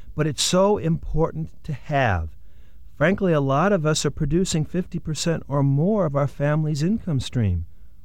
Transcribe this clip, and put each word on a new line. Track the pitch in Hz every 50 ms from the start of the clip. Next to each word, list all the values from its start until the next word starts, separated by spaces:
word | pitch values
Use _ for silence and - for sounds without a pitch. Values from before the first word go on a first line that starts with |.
| - - -
but | 156 151
it's | 156 135 -
so | - - 180 180 196 202 208 -
important | - 160 165 147 - - - 156 165 - - 156 80 - - - -
to | -
have. | 147 - - - 151 139 131 113 95 85 82 80 - - - - - - - - - - - - -
Frankly, | - 151 170 208 - 202 180
a | 160 147
lot | 139 135 135 143 170 202
of | 208 180 147
us | 151 156 - -
are | 151
producing | - - 160 139 151 180 190 - - 160 147
fifty | - - 180 180 - - 160
percent | - 165 151 - - 175 160 - -
or | - 135 143
more | 139 139 139 143 160 190 226 208 180
of | 151 139
our | 139 143
family's | 135 - - 143 147 151 156 156 151 156 139
income | 151 180 220 220 - 180 147 127
stream. | - - - 127 110 98 87 82 85 - - - - - - - -